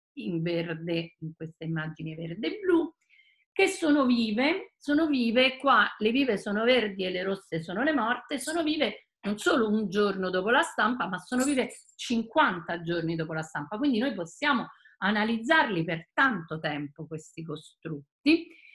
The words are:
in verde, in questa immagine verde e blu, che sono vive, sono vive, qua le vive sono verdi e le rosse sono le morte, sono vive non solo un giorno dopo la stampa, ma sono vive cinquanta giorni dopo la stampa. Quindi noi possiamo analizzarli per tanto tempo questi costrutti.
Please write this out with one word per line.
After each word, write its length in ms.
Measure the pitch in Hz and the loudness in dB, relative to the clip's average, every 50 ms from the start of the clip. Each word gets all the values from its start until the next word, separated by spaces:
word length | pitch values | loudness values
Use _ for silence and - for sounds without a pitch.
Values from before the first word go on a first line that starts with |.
| _ _ _ | _ _ _
in 280 | 294 220 - 170 165 | -10 -6 -4 -4 -2
verde, 760 | 165 170 170 170 170 175 165 160 165 170 170 165 165 170 - _ | -2 -2 -2 -2 -2 -4 -6 -8 -6 -4 -4 -4 -4 -6 -10 _
in 160 | 160 160 160 | -12 -12 -10
questa 300 | - 165 160 - _ 160 | -12 -14 -14 -12 _ -8
immagine 500 | 165 165 156 156 160 156 - 160 160 160 | -6 -4 -4 -4 -6 -8 -10 -10 -10 -10
verde 320 | 160 170 165 170 208 254 | -8 -10 -10 -8 -6 -6
e 120 | 330 403 427 | -6 -6 -2
blu, 320 | 392 359 339 320 302 - - _ _ _ _ _ _ _ _ _ _ _ | 0 2 2 2 0 -2 -8 _ _ _ _ _ _ _ _ _ _ _
che 160 | _ - 392 | _ 2 2
sono 400 | 381 381 - 339 302 294 294 262 | 2 2 0 2 2 4 4 4
vive, 680 | 247 247 233 226 220 208 226 269 302 359 392 - - _ | 4 2 2 2 0 0 2 2 2 0 0 -4 -10 _
sono 300 | _ - 285 294 302 330 | _ -4 0 2 2 2
vive, 520 | 302 285 254 233 226 214 254 254 262 254 | 2 2 2 2 2 4 4 4 4 2
qua 300 | 262 - 277 247 214 202 - - - | 0 2 4 6 6 4 2 0 0
le 100 | 214 226 | 0 2
vive 300 | 226 269 285 254 208 190 | 2 2 2 2 0 0
sono 240 | - 214 202 208 226 | -2 -2 -2 2 4
verdi 420 | 240 254 240 214 202 190 196 185 | 4 4 4 2 0 -4 -4 -4
e 60 | 185 | -4
le 100 | 185 180 | -4 -2
rosse 400 | 185 196 196 190 - _ 165 160 | -2 -2 -4 -4 -6 _ -6 -6
sono 220 | 165 - 180 202 262 | -6 -4 -4 0 0
le 100 | 320 302 | 0 0
morte, 460 | 262 214 226 247 240 - - 294 247 | 0 0 0 -2 -4 -4 -8 -8 -6
sono 240 | - 302 320 349 320 | -4 -4 -2 -2 0
vive 420 | 302 311 302 262 208 - - _ _ _ _ - | 0 0 0 0 -2 -2 -8 _ _ _ _ -6
non 140 | 202 208 | -6 -6
solo 320 | - - 359 339 262 220 208 | 0 2 2 4 4 2 2
un 200 | 208 220 214 180 | 2 0 0 0
giorno 400 | 175 208 208 202 190 190 185 185 | 0 2 2 2 0 -2 -2 -2
dopo 200 | 185 185 185 214 | -2 0 2 4
la 120 | 240 294 | 4 4
stampa, 460 | 339 - - - 214 220 247 247 - | 2 2 0 0 0 0 0 -2 -2
ma 100 | 196 185 170 | -4 -4 -8
sono 240 | - - 247 247 262 | -6 -4 -2 0 0
vive 260 | 285 285 254 220 - - - - _ _ | 2 2 0 0 -2 -6 -14 -20 _ _
cinquanta 840 | - - - 240 226 220 226 - 311 294 233 185 175 165 - 170 170 | -14 -4 -2 -2 -2 -2 0 2 4 4 4 2 -2 -4 -6 -6 -6
giorni 340 | 165 165 175 170 160 160 170 | -4 -2 -2 -2 -2 -2 -2
dopo 180 | 160 160 160 160 | -2 -4 -4 -4
la 100 | 160 160 | -6 -6
stampa. 340 | - - 147 147 - 214 | -6 -8 -8 -8 -6 -6
Quindi 220 | 214 285 294 247 208 | -2 0 2 2 2
noi 140 | 254 285 220 | 0 -2 -2
possiamo 540 | 196 170 165 - - 285 294 277 226 - - - _ _ - _ _ | -4 -8 -10 -8 -4 0 0 0 0 -2 -6 -12 _ _ -20 _ _
analizzarli 840 | - 196 214 208 214 220 233 220 226 254 320 320 294 240 196 165 160 | 0 0 2 2 2 2 0 -2 2 4 4 4 4 4 0 -2 0
per 260 | 180 165 165 - _ _ | -2 -2 -4 -6 _ _
tanto 460 | 302 269 269 220 175 165 - 156 160 | 2 2 2 2 -2 -4 -8 -8 -6
tempo 480 | 160 156 147 143 147 143 - - 156 | -4 -4 -4 -4 -6 -8 -10 -14 -12
questi 360 | 151 160 156 - - _ 165 160 | -12 -12 -12 -12 -14 _ -14 -10
costrutti. 1040 | 165 151 160 - - _ _ - 165 156 143 143 _ _ _ _ 294 330 330 - - - - - - | -10 -10 -10 -12 -18 _ _ -10 -10 -10 -10 -12 _ _ _ _ 4 4 4 2 -6 -18 -20 -20 -20